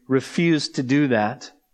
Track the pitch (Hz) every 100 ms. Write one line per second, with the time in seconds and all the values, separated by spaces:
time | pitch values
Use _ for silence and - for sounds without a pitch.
0 | - 131 - - 170 156 - - 127 143
1 | 143 117 104 135 - - _